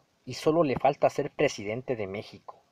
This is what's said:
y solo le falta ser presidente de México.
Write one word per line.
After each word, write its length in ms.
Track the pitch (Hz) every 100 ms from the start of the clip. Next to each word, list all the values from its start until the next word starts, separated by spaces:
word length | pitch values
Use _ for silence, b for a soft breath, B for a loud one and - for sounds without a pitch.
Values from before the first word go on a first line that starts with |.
| _ _ -
y 80 |
solo 300 | 120 156 160
le 120 | 151 113
falta 340 | 139 - 139
ser 220 | - 135
presidente 640 | - 151 - 101 110 143 113
de 120 | 95
México. 540 | 104 - 101 - - _